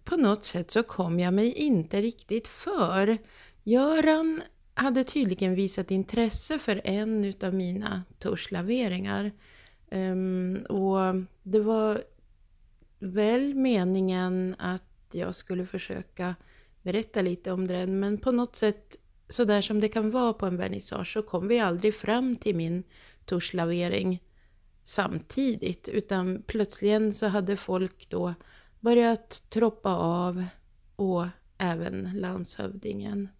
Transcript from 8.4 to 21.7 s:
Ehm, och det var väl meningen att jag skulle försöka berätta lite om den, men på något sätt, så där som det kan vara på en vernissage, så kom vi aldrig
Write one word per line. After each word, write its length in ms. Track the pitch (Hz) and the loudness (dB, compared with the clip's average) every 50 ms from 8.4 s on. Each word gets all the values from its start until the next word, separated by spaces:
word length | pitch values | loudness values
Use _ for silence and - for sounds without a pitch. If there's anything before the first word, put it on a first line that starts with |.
| - - 196 175 175 196 240 254 247 196 180 180 190 202 202 196 202 208 208 - - - - - - - _ _ _ - | -6 -6 -6 -4 -2 -2 0 0 0 -2 -2 -2 -4 -4 -4 -2 -4 -4 -6 -10 -18 -20 -20 -20 -20 -20 _ _ _ -8
Ehm, 760 | - 190 185 185 185 185 190 185 185 185 180 180 185 196 - - | -4 -4 -2 -2 -2 -2 -2 -2 -2 -2 -2 -2 -4 -6 -4 -4
och 460 | 214 196 190 190 190 190 190 185 185 185 185 - - _ - | -2 0 0 2 2 2 2 0 0 -2 -4 -6 -12 _ -4
det 160 | 190 190 214 | 0 2 2
var 440 | 208 214 220 220 214 214 208 226 - - - _ _ _ _ _ _ _ _ _ _ - _ _ _ _ _ - | 2 2 2 2 2 0 0 -2 -4 -10 -18 _ _ _ _ _ _ _ _ _ _ -20 _ _ _ _ _ -12
väl 560 | 196 185 180 208 208 214 233 247 277 285 277 | -10 -4 0 2 4 4 4 2 2 0 0
meningen 1000 | 269 262 254 240 196 180 180 185 190 190 185 185 185 185 185 185 185 185 185 185 - | 2 2 4 4 4 4 2 2 2 2 2 2 0 0 0 0 0 -2 -2 -4 -4
att 240 | - 180 180 185 - - _ _ - - | -4 -4 -4 -6 -8 -14 _ _ -18 -12
jag 240 | - 175 175 180 175 | -8 -6 -6 -6 -6
skulle 300 | - - - 185 180 180 | -8 -8 -6 -6 -6 -6
försöka 680 | 185 - 185 - - 190 - 180 - - - 180 180 180 - - - - - - _ _ _ | -6 -8 -8 -8 -8 -10 -10 -10 -12 -10 -6 -6 -6 -6 -8 -12 -20 -20 -20 -20 _ _ _
berätta 400 | - 185 180 214 220 214 - 220 | -6 -2 -2 -2 -2 -2 -2 0
lite 300 | 185 180 175 - - 190 | 0 0 0 -4 -4 -4
om 160 | 185 185 190 | -4 -2 -2
den, 320 | 180 180 180 180 185 190 190 | -2 -2 -2 -2 -2 -2 0
men 180 | 196 202 208 | 0 0 -2
på 140 | 208 - 262 | 0 0 2
något 240 | 247 240 240 240 - | 2 2 2 -2 -2
sätt, 400 | - - 214 202 - - - - - _ _ _ _ _ - | 0 0 0 0 0 -6 -20 -20 -20 _ _ _ _ _ -6
så 140 | - - 240 | 0 2 4
där 180 | 202 208 202 | 4 4 4
som 180 | 196 - 214 208 | 2 2 2 2
det 80 | 214 | 2
kan 240 | 214 214 226 214 214 | 2 2 0 0 0
vara 220 | 226 254 247 233 220 | 2 2 2 2 0
på 120 | 220 202 | 0 -2
en 120 | 185 180 | -2 -2
vernissage, 560 | 175 190 190 190 202 - - - - 185 - - | -2 -2 -4 -4 -6 -6 -6 -6 -6 -6 -4 -4
så 80 | 220 | -4
kom 260 | 214 - - 170 180 | -4 -2 -2 -2 0
vi 120 | 202 240 240 | 2 2 4
aldrig 360 | 220 185 | 4 2